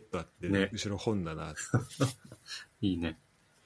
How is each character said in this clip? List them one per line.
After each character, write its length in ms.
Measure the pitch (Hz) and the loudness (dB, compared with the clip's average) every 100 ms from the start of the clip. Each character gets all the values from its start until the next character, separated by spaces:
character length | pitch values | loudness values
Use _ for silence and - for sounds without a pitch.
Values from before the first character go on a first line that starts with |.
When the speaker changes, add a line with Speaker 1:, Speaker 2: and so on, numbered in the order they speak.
| - | 0
Speaker 1:
ド 80 | 90 | -6
あ 20 | |
っ 40 | 82 | -6
て、 220 | - 87 | -6 2
Speaker 2:
ね。 220 | 98 98 | 4 4
Speaker 1:
後 180 | 110 107 | 0 -2
ろ 80 | 101 | -2
本 280 | - 104 85 | 0 0 0
棚 240 | 78 78 | -4 -6
あ 20 | |
っ 20 | 78 | -6
て。 40 | - 117 - - 135 - - - - - - _ | 0 2 2 2 2 2 -10 -18 -12 -12 -12 _
Speaker 2:
<laughs> 40 | 104 | 0
い 80 | |
い 40 | 90 | 2
ね。 200 | 85 - _ _ _ _ | -2 -4 _ _ _ _